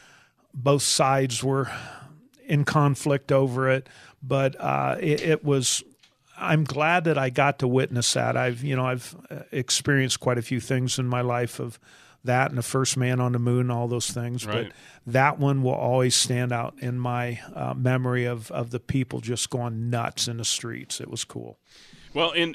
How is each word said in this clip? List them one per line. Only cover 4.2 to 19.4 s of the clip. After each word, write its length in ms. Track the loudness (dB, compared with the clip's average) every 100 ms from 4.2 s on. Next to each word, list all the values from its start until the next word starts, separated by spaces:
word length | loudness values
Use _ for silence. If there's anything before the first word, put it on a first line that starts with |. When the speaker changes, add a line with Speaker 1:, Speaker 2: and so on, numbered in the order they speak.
Speaker 1:
But, 340 | -2 0 0 0
uh, 380 | 0 2 2 0
it, 220 | 0 0
it 240 | 2 0
was, 400 | 2 2 2 -2 -6 _ _ _ _ -8
I'm 260 | 0 2
glad 400 | 2 0 2 2
that 140 | 2 2
I 100 | 2
got 300 | 2 2 2
to 100 | 2
witness 460 | 2 2 0 0
that. 200 | 2 2
I've, 300 | 2 0 -2
you 100 | -4
know, 120 | -2 -2
I've, 280 | -4 -8 -18 -14
uh, 100 | -14 -8
experienced 680 | -6 -2 0 2 2 2 0
quite 180 | 0 0
a 40 |
few 160 | -2 -4
things 400 | -2 -2 0 -2
in 80 | -2
my 140 | 0
life 400 | 0 0 -2 -4
of 180 | -10 -10 _ -20 -20 _
that 240 | 2 4 4
and 80 | 0
the 60 |
first 340 | -2 0 0 2
man 240 | 2 2
on 120 | 2
the 60 | 2
moon 220 | 2 2
and 120 | 2
all 160 | 0 -2
those 220 | -2 -4
things. 360 | -6 -6 -6 -4
Speaker 2:
Right. 220 | -4 -4
Speaker 1:
But 440 | -10 -20 -18 -2
that 260 | 2 2 2
one 240 | 0 2
will 120 | 2
always 400 | 0 2 2 2
stand 360 | 2 0 0 0
out 260 | -2 -4 -6
in 200 | -6 -4
my, 420 | -2 -2 -4 -8 -12
uh, 200 | -8 -6
memory 500 | -2 0 2 0 -2
of, 260 | -2 -4 -8
of 180 | -8 -6
the 100 | -8
people 400 | -4 -2 -2 -6
just 300 | -6 -4